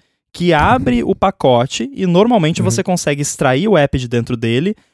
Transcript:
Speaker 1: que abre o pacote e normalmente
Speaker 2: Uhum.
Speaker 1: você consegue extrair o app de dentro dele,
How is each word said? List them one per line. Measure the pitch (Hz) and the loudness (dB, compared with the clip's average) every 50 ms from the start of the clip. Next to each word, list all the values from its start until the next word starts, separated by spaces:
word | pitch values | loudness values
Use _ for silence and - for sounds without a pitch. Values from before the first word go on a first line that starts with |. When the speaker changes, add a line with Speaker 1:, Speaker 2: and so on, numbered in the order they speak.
| _ _ _ _ _ _ | _ _ _ _ _ _
Speaker 1:
que | - - 175 175 160 | -8 -4 0 2 2
abre | 147 156 196 240 254 - - 247 - - | 2 4 2 2 0 0 0 0 0 0
o | - 190 | -2 -2
pacote | - - 196 - - - 135 123 117 123 - - - 233 277 | 0 -2 -2 -2 0 2 2 4 2 2 -2 -4 -8 -8 -8
e | 277 - 190 | -6 -4 -2
normalmente | 180 170 180 214 240 247 208 156 151 170 - | 2 2 4 4 4 2 2 2 0 0 -2
Speaker 2:
Uhum. | - 120 | -2 -2
Speaker 1:
você | 117 120 185 | -2 -2 -2
consegue | - 180 - - 151 143 143 143 | -2 -4 -2 -2 -2 -4 -2 -4
extrair | - - - 151 127 127 139 196 | -6 -4 -2 0 0 0 0 2
o | 220 196 | 2 2
app | 156 143 - - | 2 2 2 0
de | 135 123 | -4 -4
dentro | 117 123 117 117 - 123 | -2 -2 -2 -2 -2 -4
dele, | 117 120 113 117 131 170 202 214 - _ _ | -4 -2 -2 0 0 0 -2 -4 -6 _ _